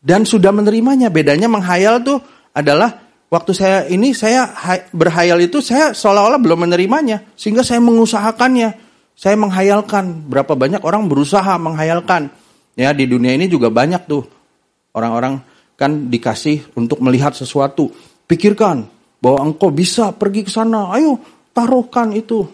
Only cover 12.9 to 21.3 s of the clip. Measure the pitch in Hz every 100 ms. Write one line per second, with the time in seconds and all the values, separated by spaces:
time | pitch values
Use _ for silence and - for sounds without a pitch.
12.9 | 143 131 120 123 135 185 160 117 110 147
13.9 | 175 - 147 113 _ _ _ _ _ _
14.9 | 110 113 117 127 135 - _ _ _ 139
15.9 | 151 127 117 120 104 156 147 - - 117
16.9 | 151 127 131 143 - 131 147 139 - 147
17.9 | - - _ _ 170 202 202 208 143 104
18.9 | _ _ _ 127 139 147 156 190 143 180
19.9 | - 208 190 202 202 196 226 226 220 185
20.9 | 220 311 240 -